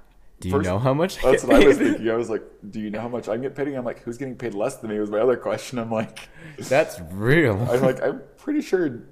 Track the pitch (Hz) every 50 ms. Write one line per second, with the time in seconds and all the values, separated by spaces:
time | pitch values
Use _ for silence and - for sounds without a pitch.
0 | - _ _ - - - - - - 92 95 139 95 90 92 101 127 131 135 151
1 | 170 190 - - - 131 131 - 127 123 143 135 - 208 - - - 113 101 -
2 | 107 110 110 117 120 107 110 98 - - - - - 104 98 110 107 107 101 110
3 | 117 120 123 117 - 98 107 120 131 131 135 147 139 147 139 131 120 117 - -
4 | - 120 117 120 139 131 123 123 127 113 101 101 110 135 135 - - 110 104 107
5 | 107 104 107 104 120 127 120 120 - 101 104 107 - - 131 123 113 113 113 110
6 | 117 - - - - - - - - 156 - - 117 - 127 147 165 - - -
7 | 87 76 - 98 107 120 143 170 156 120 101 92 120 131 120 127 135 131 127 -
8 | - 127 - 262 - - - - - - 294 302 - - - 185 170 143 117 113
9 | - -